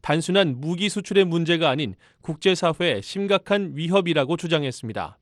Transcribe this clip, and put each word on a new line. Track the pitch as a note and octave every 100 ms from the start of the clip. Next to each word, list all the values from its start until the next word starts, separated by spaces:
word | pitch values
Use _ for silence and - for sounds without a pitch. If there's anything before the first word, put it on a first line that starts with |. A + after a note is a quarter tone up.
단순한 | - D#3 D#3+ F#3+ F3+ B2
무기 | D3+ F3 G3+
수출의 | G#3 F#3+ G3
문제가 | F#3 E3+ E3 E3 D#3+
아닌 | C3 B2+ F2+ _ _
국제사회의 | - D3+ F#3+ F#3 F3 D#3 F3 G#2
심각한 | - G3 G3+ G3 - G3+ F#3 C#3
위협이라고 | E3 G3 F3 D3+ C3+ E3+
주장했습니다. | F3 D#3+ C#3 - A2 G2+ D#2+ -